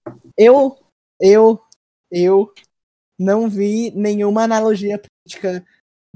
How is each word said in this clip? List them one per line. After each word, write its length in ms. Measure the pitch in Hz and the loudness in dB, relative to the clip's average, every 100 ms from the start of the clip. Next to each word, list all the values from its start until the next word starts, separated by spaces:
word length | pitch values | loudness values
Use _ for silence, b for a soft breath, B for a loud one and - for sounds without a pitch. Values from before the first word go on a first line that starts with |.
| - - _ - | -20 -20 _ 2
eu, 400 | 226 269 269 - _ _ _ - | 4 4 2 -4 _ _ _ -2
eu, 400 | 190 214 226 220 _ _ _ _ - | 2 4 4 0 _ _ _ _ -10
eu 420 | 175 180 196 214 _ _ _ _ _ _ - | -2 0 0 0 _ _ _ _ _ _ -6
não 300 | 190 214 226 | -2 -2 -2
vi 420 | 196 202 214 233 | -4 -4 -4 -6
nenhuma 500 | 196 208 208 208 214 | -6 -4 -2 -2 -2
analogia 560 | 226 220 220 208 202 202 | -2 -2 -2 -2 -6 -10
política 640 | - _ - - 190 180 180 _ _ _ _ | -12 _ -20 -12 -10 -10 -14 _ _ _ _